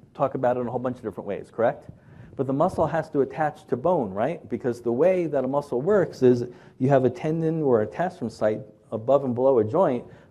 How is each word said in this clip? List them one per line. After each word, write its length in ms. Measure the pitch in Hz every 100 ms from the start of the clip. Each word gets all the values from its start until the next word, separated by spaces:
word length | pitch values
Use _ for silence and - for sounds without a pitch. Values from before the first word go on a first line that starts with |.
| -
talk 220 | - 135 135
about 200 | 127 127
it 40 |
in 80 | 120
a 20 |
whole 100 | 123
bunch 180 | 127 123
of 40 |
different 240 | 107 - 95
ways, 240 | 95 -
correct? 400 | - 117 - - - - - - -
But 120 | 131
the 40 |
muscle 340 | 139 180 190 151
has 240 | 160 151
to 100 | 143
attach 460 | 127 - 151 - -
to 100 | 120
bone, 360 | 160 175 107
right? 360 | 95 127 170 -
Because 320 | 117 123 117
the 120 | 120
way 340 | 120 175 185 165
that 180 | 143
a 40 | 127
muscle 320 | 143 143 123
works 420 | 156 208 156 -
is 240 | 127 123 123 - - -
you 100 | 131
have 160 | 139
a 60 | 127
tendon 520 | 123 156 165 160 160
or 200 | 143 117
attachment 500 | 107 - 180 - 113
site 280 | - 110 110 - - _
above 340 | 113 117 139
and 100 | 135
below 240 | 120 135 127
a 40 |
joint. 400 | 107 151 175 123 - - -